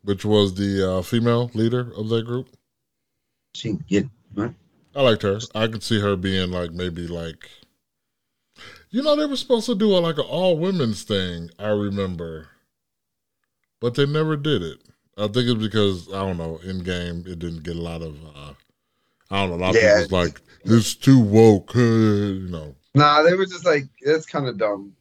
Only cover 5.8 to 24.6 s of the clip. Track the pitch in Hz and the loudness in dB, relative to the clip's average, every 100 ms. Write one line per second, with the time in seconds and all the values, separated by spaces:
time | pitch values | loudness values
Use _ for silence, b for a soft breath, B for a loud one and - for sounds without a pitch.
5.8 | - 113 101 98 95 95 90 90 87 85 | -2 0 0 -2 -2 -2 -2 -4 -6 -6
6.8 | 90 82 85 85 82 78 - - _ _ | -8 -6 -10 -8 -10 -14 -20 -20 _ _
7.8 | _ _ _ _ _ _ _ _ B B | _ _ _ _ _ _ _ _ B B
8.8 | B 220 294 294 302 269 - 240 220 214 | B -2 0 0 0 -4 0 0 0 0
9.8 | 214 185 170 147 - 151 185 160 180 185 | 2 4 2 -2 -4 0 0 2 0 0
10.8 | 120 101 - 101 92 85 85 - 107 104 | -2 -2 -2 -2 -2 -6 -12 -8 -2 -2
11.8 | 104 101 95 87 82 80 78 _ _ _ | -2 -2 -4 -6 -10 -12 -16 _ _ _
12.8 | _ _ _ _ _ _ _ _ _ _ | _ _ _ _ _ _ _ _ _ _
13.8 | 120 117 143 151 156 151 147 123 82 69 | -4 0 0 0 -2 -2 -2 -2 -4 -10
14.8 | _ _ _ - 104 110 123 113 107 110 | _ _ _ -6 -2 0 0 0 0 2
15.8 | 101 90 82 98 98 87 82 80 90 92 | 0 0 -8 -6 -4 -4 -6 -8 -8 -8
16.8 | 90 90 87 85 87 85 85 85 78 85 | -4 -4 -6 -8 -10 -10 -8 -8 -8 -8
17.8 | 85 82 82 73 78 73 71 69 _ _ | -8 -8 -10 -14 -18 -18 -20 -20 _ _
18.8 | _ _ _ _ _ 98 95 85 92 113 | _ _ _ _ _ -2 -2 -2 2 4
19.8 | 107 104 101 92 87 - _ b - 113 | 6 4 4 0 0 -4 _ b 4 4
20.8 | 107 - - 135 107 107 113 101 - 120 | 4 0 6 6 8 8 8 8 2 0
21.8 | 117 113 110 101 104 95 92 85 76 - | 2 4 4 2 -2 -4 -8 -10 -12 -18
22.8 | _ 139 147 147 160 185 190 180 175 147 | _ 4 6 6 4 2 -2 -2 0 0
23.8 | 135 _ 135 156 160 156 135 107 | -2 _ 0 0 -2 -4 -4 -2